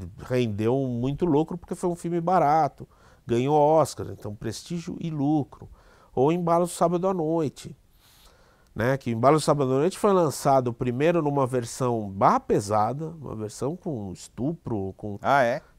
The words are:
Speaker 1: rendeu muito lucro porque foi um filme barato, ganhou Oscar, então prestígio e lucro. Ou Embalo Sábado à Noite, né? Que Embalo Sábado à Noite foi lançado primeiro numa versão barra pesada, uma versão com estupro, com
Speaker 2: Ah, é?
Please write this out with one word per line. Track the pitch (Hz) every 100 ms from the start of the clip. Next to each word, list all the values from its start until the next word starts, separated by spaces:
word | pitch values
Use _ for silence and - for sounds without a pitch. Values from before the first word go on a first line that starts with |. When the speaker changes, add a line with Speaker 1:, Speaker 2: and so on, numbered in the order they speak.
| 90 -
Speaker 1:
rendeu | - 127 117 101 110 135 131
muito | 120 131 165 175
lucro | 143 160 175
porque | - 180
foi | 180
um | 170
filme | 170 175
barato, | 170 185 147 156 143 - - _ - _ -
ganhou | 117 135 151
Oscar, | 147 160 139 - 98
então | 101 107
prestígio | 104 113 - - 175 165 -
e | 165
lucro. | 151 139 156 127 - - - - _ _ -
Ou | 139
Embalo | 175 170 170 175
Sábado | - 170 175 185
à |
Noite, | 190 156 165 147 - 147 - _ _ _ _ - _ _ _ _
né? | - 117 135
Que | -
Embalo | 113 127 156
Sábado | 160 147 131
à | 131
Noite | 165 -
foi | 214
lançado | 190 160 - 147 135 123
primeiro | 117 123 123 156 175
numa | 147 139 127
versão | 127 117 - 127 117 104
barra | 98 135 247
pesada, | - 180 101 107 110 139 160 165
uma | 131 107
versão | 107 - 127 180
com | 180 127 101
estupro, | 87 - - 135 170 151 110 95 -
com | 107 101
Speaker 2:
Ah, | - 139
é? | 117 143 -